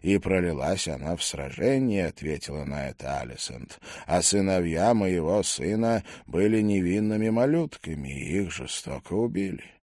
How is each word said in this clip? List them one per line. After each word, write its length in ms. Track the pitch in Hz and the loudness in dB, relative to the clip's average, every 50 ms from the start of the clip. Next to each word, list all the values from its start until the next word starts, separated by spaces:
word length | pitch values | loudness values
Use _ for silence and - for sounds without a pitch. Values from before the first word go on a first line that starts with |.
и 160 | - 85 98 98 | 4 4 2 4
пролилась 680 | - 92 95 92 90 87 82 67 65 80 95 95 - 87 | 4 4 2 4 4 2 0 0 0 0 0 0 -2 -4
она 300 | 76 64 67 76 87 85 | -6 -6 -4 -4 -4 -2
в 60 | - | -4
сражении», — 760 | - - 71 71 67 65 - - 120 135 135 131 123 104 101 90 78 | -6 -4 -6 -8 -8 -6 0 2 2 2 4 2 2 2 2 0 -2
ответила 560 | - - - 76 76 69 - - 73 76 73 | -4 -6 -6 -6 -6 -6 -6 -8 -8 -8 -6
на 240 | 69 69 71 69 69 | -6 -6 -6 -6 -6
это 320 | 64 - - 65 69 69 | -8 -8 -8 -6 -4 -4
Алисент. 600 | 64 62 60 60 - - - 62 62 - - - - - - - - | -6 -8 -10 -10 -10 -10 -10 -12 -14 -16 -18 -20 -18 -16 -16 -16 -6
«А 160 | - 80 90 | 0 0 2
сыновья 720 | 85 - 95 101 95 98 95 92 87 85 80 80 92 113 120 | 4 4 4 4 4 4 4 2 2 2 2 4 4 4 4
моего 500 | 110 101 95 90 87 80 78 95 107 92 | 4 4 2 2 2 2 2 2 2 2
сына 640 | - - - 67 90 104 110 113 117 113 107 - - - - - | 0 -2 -2 -2 -2 0 2 2 2 2 0 -2 -6 -16 -18 -16
были 360 | - - 85 98 107 110 110 | -4 0 2 4 4 4 4
невинными 680 | 107 107 104 95 90 85 92 104 107 107 107 107 110 113 | 4 4 4 2 2 2 2 2 2 0 0 0 0 2
малютками, 800 | 110 117 123 139 151 170 165 147 - - - - 80 73 69 67 | 2 2 4 4 4 2 0 -2 -6 -12 -8 -8 -6 -6 -6 -8
и 340 | 67 69 - 65 80 98 101 | -8 -8 -6 -2 -2 -2 -2
их 80 | 85 78 | -2 -6
жестоко 580 | - 64 - - - - - 71 67 - - 87 | -10 -10 -8 -8 -8 -8 -8 -10 -10 -8 -4 -2
убили. 520 | 101 117 120 - 95 98 95 85 - - - - _ _ | 0 0 0 0 -2 -2 -2 -4 -8 -12 -18 -20 _ _